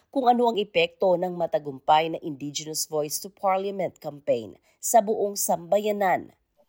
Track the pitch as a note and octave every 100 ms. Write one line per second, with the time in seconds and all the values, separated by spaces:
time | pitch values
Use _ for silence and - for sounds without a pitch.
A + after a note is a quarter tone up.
0 | _ C#4+ A#3+ A#3+ A#3+ G3 G#3 E3+ E3+ -
1 | G3 F3 F3+ F3 E3 D#3 D3 C3 - D#3
2 | E3 D#3+ E3 C3+ C#3+ C#3+ D3+ D#3 - D#3
3 | D3 - G3 - G3 F#3+ G3 G3 D#3+ -
4 | D#3 D3 - B2 G#2 - _ _ - A#3
5 | G#3 A3 G3+ G3+ - F3 E3+ G3 G#3 G#3
6 | F#3+ C#3+ - _ _ _